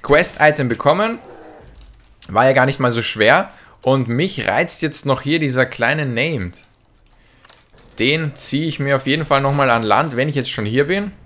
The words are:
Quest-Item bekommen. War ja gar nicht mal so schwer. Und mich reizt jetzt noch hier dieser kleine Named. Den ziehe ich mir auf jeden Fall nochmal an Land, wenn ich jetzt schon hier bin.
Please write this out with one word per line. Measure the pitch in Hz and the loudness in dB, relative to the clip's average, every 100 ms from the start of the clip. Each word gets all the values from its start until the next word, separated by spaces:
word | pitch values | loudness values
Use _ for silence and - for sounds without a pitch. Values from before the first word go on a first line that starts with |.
Quest-Item | - 147 180 - 151 147 127 | 4 2 2 2 2 2 -2
bekommen. | 113 143 170 220 233 - - - - - - - - _ _ - | 0 0 2 0 -4 -12 -20 -20 -20 -20 -20 -20 -20 _ _ -4
War | 104 131 | 2 4
ja | |
gar | 127 131 | 4 2
nicht | 135 | 2
mal | 127 | 0
so | 117 | 0
schwer. | 113 110 107 156 196 - - _ | -4 2 4 4 2 -12 -20 _
Und | - 135 117 | 0 0 0
mich | 120 185 165 110 | -2 -2 -2 -2
reizt | 110 165 - | 0 -2 -2
jetzt | 160 156 139 | -4 -4 -2
noch | 131 | -2
hier | 139 160 | 0 -2
dieser | 151 127 127 | 0 0 -2
kleine | - 120 151 143 | 0 -2 0 -2
Named. | 117 151 147 90 - _ _ _ _ _ _ _ _ _ - _ - - - | -2 -2 -4 -8 -12 _ _ _ _ _ _ _ _ _ -20 _ -20 -20 0
Den | 117 156 156 - | 2 2 -2 -4
ziehe | - 139 160 | -2 -2 -4
ich | 143 | -4
mir | 139 139 | -2 -2
auf | 131 | 0
jeden | 147 151 | -2 2
Fall | 139 | 0
nochmal | 139 143 135 | 2 0 2
an | 117 | 2
Land, | 110 104 156 123 | 2 0 0 -2
wenn | 147 | -2
ich | 139 | -2
jetzt | 123 | -4
schon | - 107 | -4 -2
hier | 120 143 | 0 0
bin. | 190 208 - | 0 -4 -12